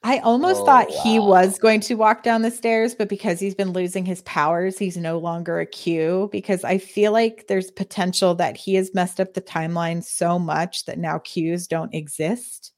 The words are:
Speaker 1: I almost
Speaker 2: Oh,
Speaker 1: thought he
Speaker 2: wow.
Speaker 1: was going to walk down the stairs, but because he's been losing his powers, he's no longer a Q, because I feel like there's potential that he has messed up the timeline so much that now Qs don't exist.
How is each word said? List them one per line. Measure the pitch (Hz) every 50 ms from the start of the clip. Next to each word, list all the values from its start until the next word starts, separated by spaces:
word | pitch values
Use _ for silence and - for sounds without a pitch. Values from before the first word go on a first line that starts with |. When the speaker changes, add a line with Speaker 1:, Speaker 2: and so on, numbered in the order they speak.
| -
Speaker 1:
I | 226 269 240
almost | - 233 233 254 311 370 381 -
Speaker 2:
Oh, | -
Speaker 1:
thought | - 277 254 220 220
he | - - - 226 220 220
Speaker 2:
wow. | 208 202
Speaker 1:
was | 196 185 185 190 190
going | - - 220 220 220
to | 214 - 247
walk | 220 220 214 226 220 -
down | 233 226 226 226
the | 233
stairs, | 233 - - 233 226 220 226 240 233
but | - 214 202
because | 202 196 - 214 175 175
he's | 196 196 190
been | - 196 190 175
losing | 185 180 180 180 190 185
his | 185 180 - _
powers, | - - 170 147 151 170 170 180 190 185
he's | 190 202 190 175
no | 175 170 160 165
longer | 170 165 170 170 170 170 170 165 170
a | 165
Q, | 165 - - - 170 170 160 160 160 180 185 202 202
because | - 202 190 - 196 180 -
I | - 190
feel | 196 190 - - 208 208 214
like | 208 226 226 226 226 - -
there's | - 202 190 185 185
potential | _ - 190 - - - 180 185 185 - 196 180 175
that | 170 175 131 -
he | - - 196 190
has | 190 185 190 190
messed | 190 180 180 - -
up | 190 185 _
the | 185
timeline | 180 - - 165 160 160 170 170 170 165 170 170 170
so | - - - 175 170 175
much | 180 175 160 151 156 170 175 - - -
that | - - 165
now | 170 160 156 160
Qs | - - - 180 160 165 170 175 175
don't | - 165 165 160 - -
exist. | 160 151 147 - - 156 160 226 240 - - - - - - _